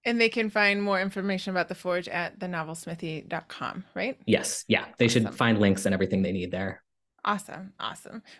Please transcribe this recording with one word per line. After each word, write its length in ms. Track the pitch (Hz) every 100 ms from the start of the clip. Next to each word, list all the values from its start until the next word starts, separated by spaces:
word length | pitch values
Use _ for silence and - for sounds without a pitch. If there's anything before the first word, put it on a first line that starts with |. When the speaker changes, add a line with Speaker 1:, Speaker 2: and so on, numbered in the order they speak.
Speaker 1:
And 160 | 240 233
they 80 | 226
can 200 | 233 220
find 320 | 214 202 202
more 200 | 202 190
information 500 | 196 196 196 190 196
about 160 | 185 170
The 60 |
Forge 340 | 180 185 175 175
at 300 | 175 170 -
the 80 | 180
novel 300 | 170 156 160
smithy 460 | - 165 165 156 -
dot 220 | - -
com, 360 | - - - -
right? 220 | - 226 269 -
Speaker 2:
Yes. 380 | 104 - - -
Yeah. 160 | 110 - -
They 100 | 117
should 180 | 120 110
Speaker 1:
Awesome. 100 | -
Speaker 2:
find 220 | 117 107
links 280 | 101 95 101
and 60 |
everything 300 | 92 95 98
they 100 | 90
need 200 | 95 90
there. 320 | 90 95 - _ _ _ _
Speaker 1:
Awesome. 480 | - 208 - - 190 -
Awesome. 420 | - - - 226 -